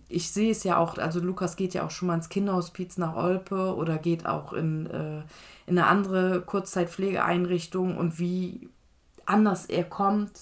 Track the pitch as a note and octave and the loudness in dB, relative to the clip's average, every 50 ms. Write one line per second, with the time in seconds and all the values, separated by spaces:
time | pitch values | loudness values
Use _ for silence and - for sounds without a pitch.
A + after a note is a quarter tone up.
0 | - - - E3+ - - - G3+ G#3+ A3+ G#3+ - - F#3 E3+ E3+ E3 E3 - - | -10 -6 -4 -4 -4 -2 0 2 2 2 2 0 0 2 2 2 2 2 0 -2
1 | A2+ E3 E3 F3 F3 F#3 F#3 - F#3 E3 - - F#3+ F3+ - F#3 - D#3 - - | -2 -2 0 0 0 -2 -2 -2 -2 -2 -2 -2 -2 -2 -2 -2 -4 -4 -4 -2
2 | F3+ F3+ E3+ E3 E3 - - G3 G3+ G3 F#3 F3+ E3+ - - - F3+ F3+ - F3+ | 0 0 0 0 -2 -2 -2 0 0 2 2 0 0 -2 -6 -8 -8 -6 -4 -4
3 | E3+ D#3+ D#3+ A#2+ D#3+ F3+ F#3 F#3 F#3 - G3 F#3+ F#3+ F#3 - - D#3+ E3 D#3 D#3 | -2 -2 -2 0 2 2 2 0 -2 -4 -2 0 0 0 0 0 0 0 0 0
4 | D#3 E3+ E3 D#3+ - - D#3 D3+ D3 - - - D#3+ D#3+ D#3 D#3 D#3+ - - D3+ | 0 0 0 0 0 -2 -4 -4 -4 -6 -4 -2 -2 0 -2 -2 -4 -4 -4 -6
5 | D#3 D#3 D3+ D3+ D#3 - - - - - - - - - F3+ F3 C#3 - F3+ G3+ | -4 -6 -6 -8 -10 -14 -18 -20 -20 -20 -20 -10 -2 2 2 4 6 6 4 4
6 | G3 F#3+ F#3+ F#3 F#3 F#3 F#3 F3+ F3+ - - F#3+ F#3+ - - F#3 E3+ E3+ - - | 4 2 2 2 4 4 2 0 -2 -2 -2 -4 -2 -2 0 0 0 0 -2 -2
7 | F#3+ G3 F#3 - - - F3 F3 F3+ F3 F3+ E3+ - - - F#3 F#3 F3+ - - | -2 0 0 2 2 2 2 2 2 2 0 0 -2 -2 -2 -2 0 0 0 0
8 | F3 E3 D#3+ E3 F3 F3 F3+ F#3 F3+ F3+ - - - - - _ _ _ _ _ | 0 0 0 0 -2 -2 0 -2 -2 -4 -6 -10 -14 -18 -20 _ _ _ _ _
9 | _ _ _ - - - G3 G#3+ G#3+ G3+ F#3 - - - - F3 E3+ - - - | _ _ _ -10 -2 2 4 6 6 6 4 0 -2 -2 0 0 -2 -2 0 0
10 | G3 G3 G#3+ G#3 G#3 - - - | 2 2 2 2 0 -2 -8 -16